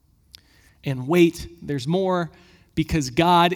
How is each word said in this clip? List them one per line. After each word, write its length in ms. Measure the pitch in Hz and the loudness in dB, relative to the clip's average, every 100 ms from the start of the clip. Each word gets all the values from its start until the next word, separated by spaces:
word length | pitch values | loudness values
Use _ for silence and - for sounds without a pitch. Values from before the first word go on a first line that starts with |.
| _ _ _ - _ _ _ _ - | _ _ _ -20 _ _ _ _ -8
And 200 | 131 127 | -8 0
wait, 400 | 175 170 - - - | 4 4 2 -16 -16
there's 240 | - 139 127 | -8 -8 -4
more, 420 | 180 190 180 160 _ _ _ _ - | -2 -2 -4 -6 _ _ _ _ -6
because 340 | 151 165 131 | -2 -2 -2
God, 460 | 120 165 175 175 | 0 4 4 4